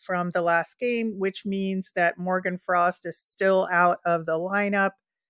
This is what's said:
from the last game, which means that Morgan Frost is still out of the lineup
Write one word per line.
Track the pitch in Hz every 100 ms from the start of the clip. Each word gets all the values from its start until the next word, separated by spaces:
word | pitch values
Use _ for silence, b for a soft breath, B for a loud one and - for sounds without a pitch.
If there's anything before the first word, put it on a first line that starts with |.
from | - 180 175
the | 180
last | 170 170 160 -
game, | 247 240 226 196
which | 190 190 202
means | 196 190 190 -
that | - 170 -
Morgan | 180 185 185 180
Frost | - 175 175 175 170
is | -
still | - - 190 190 185
out | 175 175 170
of | 175 170 165
the | 160
lineup | 180 202 202 202 196 - _ _